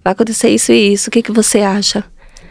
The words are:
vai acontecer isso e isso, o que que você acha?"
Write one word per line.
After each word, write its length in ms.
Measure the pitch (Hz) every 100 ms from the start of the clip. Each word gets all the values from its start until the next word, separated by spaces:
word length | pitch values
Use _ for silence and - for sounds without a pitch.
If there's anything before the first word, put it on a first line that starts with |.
vai 80 | 185
acontecer 380 | 190 226 220 233
isso 200 | 226 -
e 200 | 233 202
isso, 160 | 202 -
o 20 |
que 120 | 233
que 100 | 233
você 280 | 220 208 214
acha?" 440 | 202 202 196 208 - - - - -